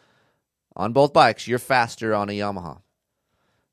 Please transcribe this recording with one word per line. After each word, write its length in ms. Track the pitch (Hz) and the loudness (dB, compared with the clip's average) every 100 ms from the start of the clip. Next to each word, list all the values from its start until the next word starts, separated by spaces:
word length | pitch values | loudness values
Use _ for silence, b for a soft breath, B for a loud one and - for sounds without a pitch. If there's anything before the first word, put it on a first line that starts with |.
| _ _ _ _ _ _ _ | _ _ _ _ _ _ _
On 180 | - 104 | -8 -2
both 180 | 120 143 | 2 4
bikes, 340 | 160 131 107 - | 6 4 2 -4
you're 120 | 120 | -6
faster 560 | - 131 117 - 113 | 0 0 0 -4 -2
on 160 | 107 101 | -2 -2
a 20 | |
Yamaha. 480 | 104 101 98 85 69 _ _ _ _ _ _ _ _ _ | -4 -6 -6 -12 -16 _ _ _ _ _ _ _ _ _